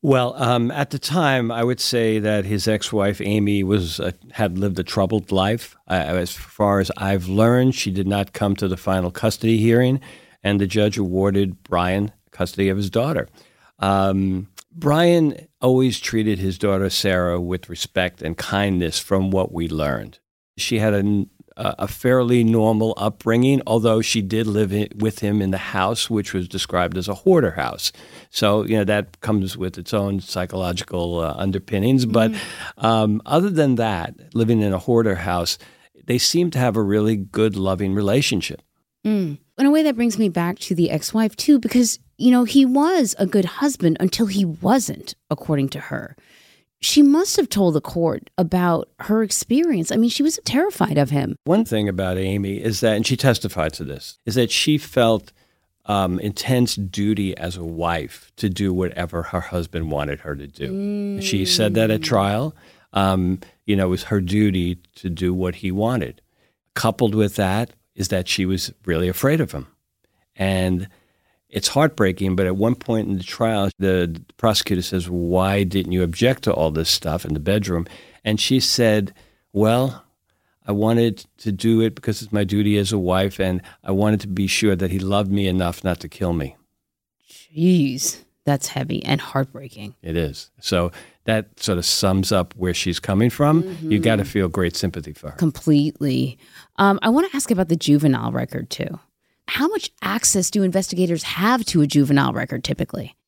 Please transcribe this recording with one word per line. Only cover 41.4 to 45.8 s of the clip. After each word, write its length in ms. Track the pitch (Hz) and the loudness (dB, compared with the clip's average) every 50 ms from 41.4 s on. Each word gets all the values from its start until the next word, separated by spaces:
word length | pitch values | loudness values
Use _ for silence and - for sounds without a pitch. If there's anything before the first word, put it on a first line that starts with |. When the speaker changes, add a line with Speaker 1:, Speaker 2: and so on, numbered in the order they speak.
| - - 294 269 | 4 4 4 4
Speaker 2:
because, 400 | 226 226 - 247 247 226 - - _ _ _ | 4 2 2 4 4 4 0 -6 _ _ _
you 140 | _ - 247 | _ 4 6
know, 140 | 247 247 247 | 6 6 4
he 200 | 220 - 269 269 | 4 6 6 6
was 500 | 254 254 277 285 330 381 359 277 196 - - | 6 6 4 4 4 4 4 2 2 0 0
a 80 | 202 | -2
good 180 | 185 - 208 185 | 2 2 2 2
husband 520 | 175 - - 277 294 262 - - 170 160 - | 2 -2 0 -2 -2 0 2 2 2 2 2
until 260 | - 185 - - 226 | 0 -2 0 0 -2
he 180 | 208 190 202 196 | 0 0 0 0
wasn't, 680 | 175 156 160 180 185 220 269 220 - - - - - - _ _ _ | 0 -2 -2 0 2 2 2 2 -2 -8 -10 -10 -16 -18 _ _ _
according 380 | 151 147 - - 156 143 135 135 | -8 -6 -2 -2 0 0 0 -2
to 100 | - 139 | -4 -8